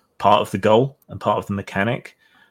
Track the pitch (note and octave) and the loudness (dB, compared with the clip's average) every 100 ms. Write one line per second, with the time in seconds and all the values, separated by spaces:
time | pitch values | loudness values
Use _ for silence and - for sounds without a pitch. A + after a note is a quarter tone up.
0 | _ - G2+ G#2 G#2 G2+ G#2 A2 C#3 - | _ -2 2 2 2 -2 2 4 2 -4
1 | - G2 - A2 G#2+ G2+ G2 - G2+ C3 | -16 -6 -2 -2 -4 -8 -6 -4 -2 -4
2 | - _ _ _ _ | -10 _ _ _ _